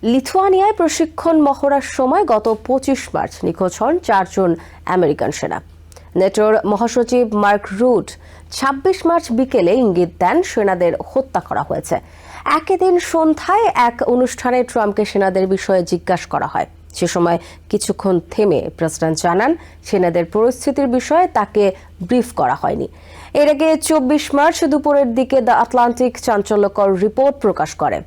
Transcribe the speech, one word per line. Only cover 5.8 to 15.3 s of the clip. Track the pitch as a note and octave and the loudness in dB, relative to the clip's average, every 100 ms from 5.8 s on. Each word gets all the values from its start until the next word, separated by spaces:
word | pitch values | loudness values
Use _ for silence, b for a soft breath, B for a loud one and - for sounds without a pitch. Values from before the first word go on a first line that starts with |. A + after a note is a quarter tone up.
| - B B - | -20 B B 0
নেটোর | F#3+ G3 G#3+ A3 G3 | 0 2 2 2 2
মহাসচিব | G#3 A#3 B3 A#3+ B3 A#3+ G#3 | -2 0 0 0 2 2 2
মার্ক | G3+ G#3 G3+ G3 | 2 2 -2 -2
রুট | B3 A3+ - - B B B | 2 2 -2 -14 B B B
ছাব্বিশ | - C4+ C#4 F#4 F#4 E4 | -4 -4 -2 -2 0 0
মার্চ | E4+ E4 | 0 0
বিকেলে | A3+ C4 C4 F3 A3 | -2 0 2 2 2
ইঙ্গিত | A#3+ F3 F3 - | 2 2 -2 0
দেন, | F3+ C4+ | 0 0
সেনাদের | F#4 - G3+ F#3 F3 - - | -2 -2 0 2 0 -2 -4
হত্যা | - - F#3+ | -4 -2 -6
করা | - - | -4 -6
হয়েছে। | C#3+ D3+ - - B B B B - | -4 -6 -4 -6 B B B B -2
একই | D4 D#4 F#4+ | -2 0 2
দিন | F#4+ F4 | 4 2
সন্ধ্যায় | - E4 D#4+ D#4 - G4 A4+ - | 0 0 2 0 0 2 2 2
এক | A#3+ A#3+ | 0 0
অনুষ্ঠানে | - B3 B3 - B3+ B3 | 0 0 0 -2 -2 0
ট্রাম্পকে | B3 A#3+ G#3 G3+ G#3 | 0 0 -2 -2 -2
সেনাদের | G3+ G3 | 0 0